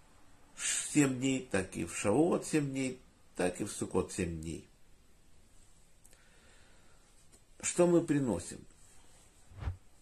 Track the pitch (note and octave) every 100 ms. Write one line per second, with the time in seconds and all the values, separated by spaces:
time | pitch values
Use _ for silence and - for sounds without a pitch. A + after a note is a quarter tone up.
0 | - - - - - - - - - D3+
1 | C3+ B2+ C3+ C3 - F#2+ F#2 F#2+ F2 -
2 | G#2 A#2+ F3 - - D#3 C#3+ C3+ C3 -
3 | - _ - - F#2 - G#2 - G2+ F#2+
4 | - - E2+ E2 D#2+ D2 - - - -
5 | - - - - - - - - - -
6 | - - - - - - - - - -
7 | - - - - - - - - F3 E3+
8 | E3 C#3+ C3 F2 - - - - - -
9 | - - - - - - - - - -